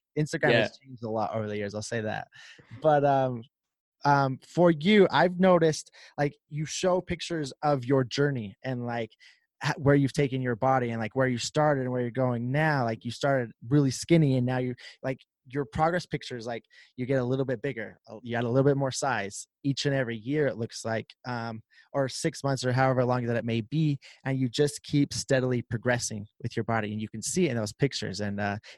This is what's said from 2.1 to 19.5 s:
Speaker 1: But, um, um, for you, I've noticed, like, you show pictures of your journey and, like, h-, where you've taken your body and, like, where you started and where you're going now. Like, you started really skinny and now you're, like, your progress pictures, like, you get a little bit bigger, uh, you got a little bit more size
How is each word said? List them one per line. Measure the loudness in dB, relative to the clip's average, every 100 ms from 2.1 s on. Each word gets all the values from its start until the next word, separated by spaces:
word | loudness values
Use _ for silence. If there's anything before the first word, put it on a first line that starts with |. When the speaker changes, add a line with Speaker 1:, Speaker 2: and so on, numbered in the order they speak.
| -6 -10 -18 -20 -20 -20 -2
Speaker 1:
But, | 2 4 4
um, | 4 2 -4 -12 _ _ _ _ _
um, | 2 4 4 -2 -6
for | 4 4
you, | 6 6 6 6
I've | 6 4 4
noticed, | 6 6 4 0 -8 -20 -16 -2
like, | -2 -2 _
you | -8 -6
show | -2 0 0
pictures | -2 -6 -4 -4 -6 -4
of | 0 0 2
your | 2
journey | 2 0 0 0 -8 -10
and, | -8 -6 -6
like, | -6 -6 _ -20 _ _ -8
h-, | -6 0
where | 4 4
you've | 4
taken | 0 -2 -2
your | -4 -2
body | 2 0 0
and, | -4
like, | -4 0
where | 0
you | 0
started | -4 2 2 2
and | -2
where | -2
you're | -4
going | 0 0 0 -2
now. | 0 2 2
Like, | 0 -2 -8
you |
started | -4 0 0 -2 -10 0
really | 2 4
skinny | 0 2 4 4 2
and | 0
now | -2
you're, | -4 -6 -14 -10
like, | -8 -8 _ _ -10
your | -8 -6
progress | 0 0 0 -4
pictures, | -8 -6 -10 -8
like, | -10 _ _ -20 -10
you | -2
get | 0
a |
little | 0 -2 -2
bit | -4
bigger, | -4 -8 -10 -14 -20
uh, | -16
you | -4 -2
got |
a | 2
little | 4 4
bit | 4
more | -2
size | -2 -2 -2 -4 -10 -18